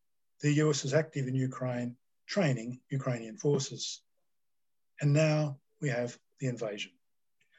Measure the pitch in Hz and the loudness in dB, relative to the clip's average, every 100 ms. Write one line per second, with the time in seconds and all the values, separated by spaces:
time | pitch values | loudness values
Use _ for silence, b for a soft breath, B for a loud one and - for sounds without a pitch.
0 | _ _ _ _ 147 147 156 143 139 151 | _ _ _ _ 2 4 4 2 2 2
1 | 160 143 127 131 131 - 127 123 120 123 | 0 -2 -2 0 -2 -2 -4 -4 -4 -8
2 | _ _ - 202 156 113 117 127 - 139 | _ _ -4 0 2 2 -4 -10 -6 -4
3 | 131 117 113 107 147 139 - 110 - - | -2 -4 -6 -2 0 2 0 -6 -10 -10
4 | _ _ _ _ _ _ _ _ _ - | _ _ _ _ _ _ _ _ _ -2
5 | 147 147 156 151 151 139 _ - 147 120 | 2 4 4 4 0 -4 _ -8 -4 -2
6 | 120 - _ - 131 113 110 104 - _ | -4 -6 _ -6 -4 -4 -6 -6 -10 _
7 | _ _ _ _ _ | _ _ _ _ _